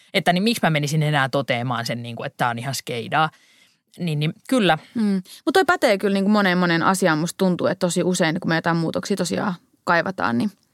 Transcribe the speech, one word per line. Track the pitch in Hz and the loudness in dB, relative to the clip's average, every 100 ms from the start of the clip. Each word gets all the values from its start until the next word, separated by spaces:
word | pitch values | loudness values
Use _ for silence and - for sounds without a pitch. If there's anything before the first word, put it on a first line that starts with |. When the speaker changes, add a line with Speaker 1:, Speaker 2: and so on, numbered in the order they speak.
| _ | _
Speaker 1:
Että | 196 180 | -2 0
niin | 175 | 2
miksi | 214 233 | 2 0
mä | 170 | 0
menisin | 156 147 156 | 0 0 0
enää | 151 147 135 | 2 2 2
toteamaan | 139 131 123 127 117 117 | 0 -2 -2 -2 -4 -6
sen, | 120 | -8
niinku, | 120 117 | -8 -10
että | 143 - | -10 -2
tää | 131 | -2
on | 117 | -2
ihan | 131 | -6
skeidaa. | 127 - 123 110 143 156 - _ _ _ _ _ - | -8 -8 -8 -6 -2 -4 -4 _ _ _ _ _ -8
Niin, | 175 147 | -4 -2
niin | 151 - - | -4 -6 -2
kyllä. | 262 190 160 - | 2 2 2 0
Speaker 2:
Mm. | 240 214 190 185 - - | -2 0 0 -4 -10 0
Mut | |
toi | 339 | 2
pätee | 359 359 269 196 | 2 2 2 2
kyllä | 202 | 0
niinku | 196 196 | 0 2
moneen, | 214 196 180 | 4 4 2
moneen | 175 165 | 2 2
asiaan. | 160 190 185 156 | 2 2 2 2
Musta | 170 - | -2 0
tuntuu, | 190 175 120 | 0 0 -2
että | 175 180 | -2 -2
tosi | 175 | 0
usein, | 175 180 165 151 | 0 0 0 0
kun | 165 | -2
me | |
jotain | 160 175 165 | -2 0 0
muutoksia | 165 - - 196 | -2 -4 -4 -4
tosiaan | 180 190 214 175 _ _ | -2 -2 -4 -6 _ _
kaivataan, | - 170 196 190 180 233 | 0 0 0 -2 -2 0
niin | 214 - _ | -2 -6 _